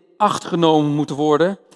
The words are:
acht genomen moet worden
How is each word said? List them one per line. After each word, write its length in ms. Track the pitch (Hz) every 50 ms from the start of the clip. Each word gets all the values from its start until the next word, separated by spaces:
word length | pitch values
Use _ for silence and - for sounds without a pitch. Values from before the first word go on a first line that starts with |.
| _ _ _
acht 280 | - 208 202 - - -
genomen 460 | - - 170 170 160 156 156 151 147
moet 180 | 143 147 147 -
worden 500 | 147 135 151 151 147 143 160 185 196 - _ _ _